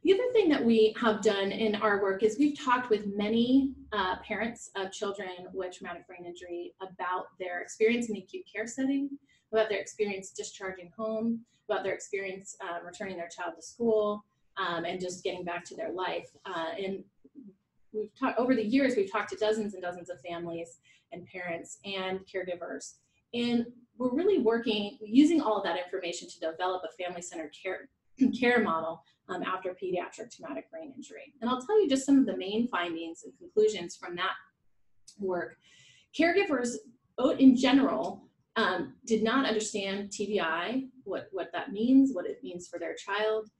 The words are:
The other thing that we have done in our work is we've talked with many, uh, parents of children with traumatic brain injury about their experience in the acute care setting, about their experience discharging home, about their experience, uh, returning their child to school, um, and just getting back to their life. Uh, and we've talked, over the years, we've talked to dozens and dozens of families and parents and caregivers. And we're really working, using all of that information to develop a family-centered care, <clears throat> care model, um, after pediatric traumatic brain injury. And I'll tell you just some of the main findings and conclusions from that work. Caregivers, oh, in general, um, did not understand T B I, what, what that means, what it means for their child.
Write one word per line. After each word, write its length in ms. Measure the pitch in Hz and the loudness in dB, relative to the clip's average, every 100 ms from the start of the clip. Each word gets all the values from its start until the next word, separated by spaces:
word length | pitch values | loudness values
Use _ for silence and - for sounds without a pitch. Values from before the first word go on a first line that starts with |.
The 100 | 302 | 6
other 180 | 392 508 | 4 4
thing 160 | 480 370 | 4 4
that 160 | 262 | 4
we 300 | 233 226 214 - | 6 6 6 4
have 220 | 233 208 | 2 4
done 300 | 214 196 196 | 2 2 0
in 240 | 196 220 | 0 0
our 260 | 214 220 202 | 2 2 2
work 220 | 196 190 | 2 2
is 160 | 220 - | 2 4
we've 200 | 294 294 | 2 2
talked 300 | 277 247 - | 0 0 2
with 180 | 208 202 | 0 0
many, 600 | 202 208 226 240 269 269 - - | -2 0 2 6 4 4 -4 -6
uh, 240 | 208 185 - | -2 -2 -2
parents 460 | - 202 226 - - 196 | -6 -4 -4 -8 -12 -8
of 160 | 190 | -8
children 360 | - 202 196 190 180 185 | -6 -6 -6 -8 -10 -12
with 240 | 185 180 - | -8 -8 -8
traumatic 300 | - 175 - | -12 -12 -14
brain 180 | 175 | -16
injury 480 | 175 175 180 175 175 _ | -16 -14 -12 -10 -10 _
about 460 | 190 - 180 - - _ | -16 -8 -6 -4 -6 _
their 220 | 185 180 | -8 -8
experience 480 | - - 220 240 233 | -10 2 4 4 -2
in 60 | |
the 60 | 196 | -6
acute 240 | - 185 - | -8 -14 -12
care 160 | 202 233 | -8 -8
setting, 440 | - 262 277 277 277 _ _ _ | -4 -2 0 -2 -8 _ _ _
about 160 | 220 214 | 0 0
their 120 | 196 | -2
experience 500 | - - 208 196 190 | -6 -4 -4 -4 -10
discharging 600 | - 202 - 190 185 175 - | -14 -14 -10 -12 -12 -16 -8
home, 440 | 220 220 226 233 - _ - | -6 -2 -2 -4 -8 _ -4
about 140 | 202 | -2
their 120 | 190 | -2
experience, 600 | - - 196 196 190 190 - | -6 -6 -6 -6 -10 -14 -14
uh, 160 | 190 170 175 | -10 -10 -10
returning 300 | 175 196 175 | -10 -10 -8
their 120 | 170 | -10
child 260 | - 175 - | -8 -10 -10
to 60 | |
school, 600 | - - 233 214 208 208 _ _ _ - | -18 -2 2 2 2 -2 _ _ _ -6
um, 280 | 185 170 | -4 -4
and 160 | 170 180 | -4 -6
just 240 | 180 180 | -8 -6
getting 200 | 190 180 | -6 -6
back 200 | 175 170 | -6 -8
to 100 | - - | -10 -10
their 160 | 160 | -8
life. 360 | 175 185 165 - - 196 | -4 -4 -6 -10 -18 -10
Uh, 240 | 175 165 - | -6 -6 -4
and 220 | 190 196 - _ - 294 208 - _ _ _ | -6 -6 -10 _ -20 -20 -20 -20 _ _ _
we've 220 | 214 214 - | -8 -8 -2
talked, 200 | 262 - | 0 2
over 160 | 254 | 2
the 100 | 240 | 2
years, 300 | 214 269 262 220 | 4 4 4 2
we've 140 | 190 | 0
talked 200 | 214 190 | -2 -4
to 60 | 190 | -2
dozens 380 | 214 220 202 | 0 0 -2
and 80 | 185 | -6
dozens 280 | 180 180 175 | -8 -8 -10
of 100 | 175 | -12
families 580 | 175 170 170 165 170 - _ _ _ | -8 -8 -6 -8 -10 -14 _ _ _
and 160 | 175 175 | -16 -14
parents 520 | 185 180 170 - - | -10 -8 -8 -10 -14
and 360 | 196 196 185 190 | -8 -6 -4 -6
caregivers. 760 | 190 190 180 175 175 - - - _ _ _ | -6 -6 -6 -8 -8 -10 -12 -20 _ _ _
And 320 | 240 240 233 233 - _ 214 | -4 0 0 -2 -10 _ _
we're 160 | 254 | -2
really 240 | 254 381 370 | 2 2 4
working, 580 | 220 233 226 208 202 - | 4 2 0 -2 -4 -8
using 380 | 214 233 302 330 | 2 6 8 6
all 180 | 208 202 | 2 0
of 60 | |
that 120 | 180 175 | 0 -4
information 440 | 180 185 175 170 175 | -4 -6 -6 -8 -12
to 120 | - | -8
develop 420 | 160 165 185 185 | -8 -2 -2 -2
a 180 | 160 - | -6 -8
family-centered 500 | 180 175 175 170 151 - | -8 -8 -10 -10 -12 -10
care, 280 | 190 - - _ _ | -8 -8 -12 _ _
<clears throat> 280 | - 262 - | 2 2 4
care 220 | 240 240 | 4 4
model, 400 | 196 165 160 165 _ _ - | 2 0 -2 -8 _ _ -10
um, 120 | 185 | -6
after 340 | - 185 185 180 | -4 -4 -6 -6
pediatric 540 | 185 175 - - - | -4 -4 -4 -12 -16
traumatic 360 | - 180 294 - | -14 -12 -12 -12
brain 200 | - 156 180 | -14 -14 -16
injury. 380 | 233 - - _ | -16 -18 -20 _
And 80 | 233 | -2
I'll 100 | 254 | -2
tell 180 | 254 427 | 2 4
you 60 | 330 | 4
just 200 | 269 - | 2 6
some 120 | 277 | 6
of 60 | |
the 100 | 220 | 6
main 320 | 185 185 214 240 | 0 -2 -2 0
findings 580 | 180 175 - - - | 0 -2 -4 -8 -12
and 120 | - - | -18 -20
conclusions 580 | 180 - 214 208 175 | -4 2 2 2 -8
from 220 | - 180 175 | -10 -10 -4
that 160 | 185 - - _ _ _ _ _ - - | -2 -4 -14 _ _ _ _ _ -20 -8
work. 400 | 190 175 165 - _ _ - _ _ - | -4 -2 -4 -12 _ _ -20 _ _ 2
Caregivers, 580 | 330 349 403 269 240 226 - _ _ - | 4 4 2 0 -2 -6 -12 _ _ 0
oh, 140 | 262 | 0
in 220 | - 262 | 10 10
general, 680 | 240 262 269 233 - 196 202 - _ _ - | 10 6 6 6 2 -4 -6 -16 _ _ 0
um, 380 | 196 185 143 - | 2 0 -4 -10
did 180 | - 220 | 0 2
not 220 | 220 262 | 4 2
understand 640 | 247 220 - 208 196 196 202 | 2 0 -2 -4 -4 -4 -6
T 140 | - 208 | -6 -2
B 140 | 214 | 0
I, 440 | 165 165 180 262 262 - | 0 -2 -2 -4 -4 -12
what, 240 | - 170 - | -8 -8 -6
what 200 | - - | -8 -6
that 200 | 170 - | -6 -6
means, 400 | 202 240 269 269 | -2 6 8 8
what 100 | 180 | 4
it 180 | - - | -4 -8
means 260 | 180 180 - | -10 -12 -12
for 100 | 170 | -10
their 160 | 165 | -8
child. 560 | 160 - 202 214 220 214 _ | -8 -4 -2 0 -2 -6 _